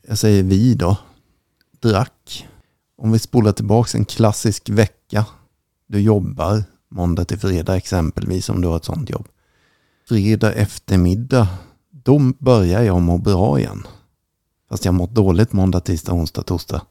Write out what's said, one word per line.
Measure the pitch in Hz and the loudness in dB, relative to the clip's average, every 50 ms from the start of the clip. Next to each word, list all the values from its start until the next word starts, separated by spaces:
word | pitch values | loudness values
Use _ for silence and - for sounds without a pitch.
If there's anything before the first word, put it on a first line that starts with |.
| _ - | _ -6
jag | 117 - | -4 0
säger | - 107 104 98 | 2 4 4 4
vi | 92 92 95 95 113 127 113 | 4 2 2 4 4 2 2
då, | - 90 87 101 - - _ _ _ _ _ _ _ _ _ _ _ _ _ _ _ | 2 2 0 0 -2 -4 _ _ _ _ _ _ _ _ _ _ _ _ _ _ _
drack. | - 113 104 95 131 - _ _ _ - - - - - - - _ _ _ _ _ _ _ _ | 0 0 2 2 0 -2 _ _ _ -18 -18 -18 -18 -20 -20 -20 _ _ _ _ _ _ _ _
Om | - 110 | -2 0
vi | 110 113 | 0 0
spolar | - - - 123 107 107 | 0 0 0 2 2 2
tillbaks | 98 - 110 101 104 117 120 - - | 0 0 0 0 2 2 2 0 -2
en | 117 107 | -4 -4
klassisk | - - - 113 107 104 - - 113 101 - _ - | -4 0 0 0 0 0 0 -2 -4 -4 -4 _ -2
vecka. | 104 107 107 - _ _ _ _ - 107 107 - - _ _ _ _ _ _ _ _ _ _ | 0 0 0 0 _ _ _ _ -4 -4 -4 -4 -8 _ _ _ _ _ _ _ _ _ _
Du | _ 101 101 | _ -2 0
jobbar | 101 110 107 104 95 98 98 - 78 90 104 107 104 - _ _ _ _ | 2 2 2 2 0 -4 -6 -4 -2 -2 0 -2 -2 -6 _ _ _ _
måndag | - 95 87 87 85 85 87 | -8 -4 -2 -2 0 -2 -2
till | - 110 104 | -4 -6 -4
fredag | 104 98 92 85 78 92 95 | -2 -2 -2 -2 -2 -2 -4
exempelvis, | 90 - - 98 90 80 73 - - - - 92 92 - - | -4 -4 -4 -4 -2 -2 -2 -4 -6 -6 -4 -6 -6 -4 -4
om | 104 95 | -4 -2
du | 87 87 | -2 -2
har | 82 | -2
ett | 82 - | -4 -6
sånt | - 90 165 135 - | -6 -8 -8 -8 -8
jobb. | - - 107 - _ _ _ _ _ _ _ _ _ _ _ _ _ _ _ - | -8 -10 -10 -12 _ _ _ _ _ _ _ _ _ _ _ _ _ _ _ -2
Fredag | 117 107 98 107 110 107 110 107 | 0 0 2 2 2 2 2 0
eftermiddag, | 95 113 107 98 - - _ - 98 92 87 87 92 107 120 131 135 127 110 90 90 92 - - _ _ _ _ | 0 0 -2 -4 -4 -14 _ 0 2 2 4 2 0 -2 -2 0 2 2 2 2 -2 -10 -16 -20 _ _ _ _
då | _ 139 _ - 139 147 139 127 127 _ | _ -6 _ 2 4 4 4 0 0 _
börjar | 139 131 123 110 92 87 90 107 | 2 2 4 4 4 2 2 2
jag | 120 104 92 87 | 2 2 2 2
må | 87 85 87 87 | 2 2 0 0
bra | - 107 98 87 98 110 71 65 | 2 0 2 2 2 2 0 0
igen. | 53 50 50 50 - - - _ _ _ _ _ _ _ _ _ _ _ _ _ _ _ | -2 -4 -8 -14 -16 -18 -20 _ _ _ _ _ _ _ _ _ _ _ _ _ _ _
Fast | 113 95 - | -10 -4 -2
jag | 95 | 0
har | 90 90 | 0 0
mått | 87 90 120 | -2 0 0
dåligt | 113 98 95 87 90 110 - | 2 2 4 4 2 2 2
måndag, | - 98 92 95 87 90 | 2 0 0 2 0 -2
tisdag, | - - 87 80 - - | -2 -4 -6 -6 -4 -4
onsdag, | 92 87 80 73 _ - | -2 -2 -2 -4 _ -10
torsdag. | - - 92 82 - - - 73 - _ | -6 -6 -6 -6 -6 -6 -8 -8 -8 _